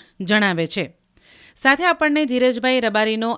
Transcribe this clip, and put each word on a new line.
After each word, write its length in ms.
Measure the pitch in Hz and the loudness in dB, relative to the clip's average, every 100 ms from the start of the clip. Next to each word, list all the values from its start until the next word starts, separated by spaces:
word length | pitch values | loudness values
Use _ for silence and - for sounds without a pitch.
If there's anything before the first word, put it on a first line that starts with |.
| - - | -12 -10
જણાવે 460 | 185 214 202 170 165 | -2 0 2 0 -4
છે. 300 | 208 156 _ _ _ _ - - - | -4 -8 _ _ _ _ -20 -20 -2
સાથે 240 | 269 277 349 | 0 2 2
આપણને 400 | 330 302 294 294 | 2 0 0 0
ધીરજભાઈ 540 | 247 254 240 254 254 | 2 0 0 0 0
રબારીનો 520 | 226 214 220 220 226 | 0 0 0 -2 -4